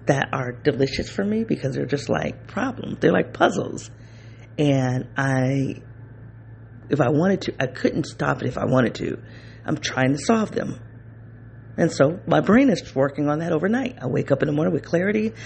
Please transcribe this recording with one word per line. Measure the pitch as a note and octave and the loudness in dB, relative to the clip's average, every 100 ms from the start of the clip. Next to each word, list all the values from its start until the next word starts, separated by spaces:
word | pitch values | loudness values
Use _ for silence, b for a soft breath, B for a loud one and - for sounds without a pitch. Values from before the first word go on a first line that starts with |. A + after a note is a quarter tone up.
that | - C#3 C#3 | 0 2 2
are | C3 B2 | -2 -4
delicious | B2 D3+ C#3+ C3+ - - | 0 0 2 0 0 -6
for | - | -2
me | G3+ A3 | -2 0
because | A3+ - C3+ | -2 -2 -2
they're | C3+ C#3 | -4 -2
just | C#3+ - | -4 -2
like | E3 D3+ - - | -2 -2 -6 -8
problems. | - C4 - - - | -4 -4 -4 -8 0
They're | - | 2
like | F3+ - | 4 0
puzzles. | - - F#3+ - - - - B B B B B - | 2 2 2 -4 -8 -12 -18 B B B B B 0
And | D3 C3+ B2+ B2+ B2 - | 2 2 2 -2 -4 -2
I, | C3+ C3 B2+ C#3 C3 - - - - - - - - - - - - | 0 2 2 0 -2 -6 -14 -18 -18 -18 -20 -20 -20 -20 -20 -20 -2
if | C#3 | 2
I | B2 | 4
wanted | C3 F#3 F#3+ | 4 4 2
to, | - - | -2 -2
I | C3 | -4
couldn't | - - - | 0 0 0
stop | - - C#3+ C#3 | -6 -4 -2 0
it | B2 | -2
if | - | -2
I | - | 2
wanted | B2+ B2 - | 4 4 0
to. | - - B B B B | -6 -6 B B B B
I'm | - - | -8 -6
trying | - - C3 | -4 0 2
to | C#3+ | 2
solve | - A3+ G#3+ | 2 2 2
them. | - - - - - - - - - - - - - | -4 -4 -8 -12 -20 -20 -20 -20 -20 -20 -20 -14 0
And | E3+ | 0
so | - C#3 F3+ - | 4 2 2 2
my | D3+ | 2
brain | D3 A3 C#4 | 6 6 6
is | F#3+ - | 4 -2
working | C3+ C#3 - D3 | 0 0 2 0
on | D3 | 0
that | E3 | 0
overnight. | E3 F3+ A#3+ C4+ - | 0 2 0 -2 -6
I | B2+ | -4
wake | C#3 C3 | -2 0
up | - | 0
in | D3 | 2
the | |
morning | D3 E3+ | 2 0
with | E3 | 0
clarity | - E3+ F#3+ G#3+ A3 - | 0 0 2 0 -2 -4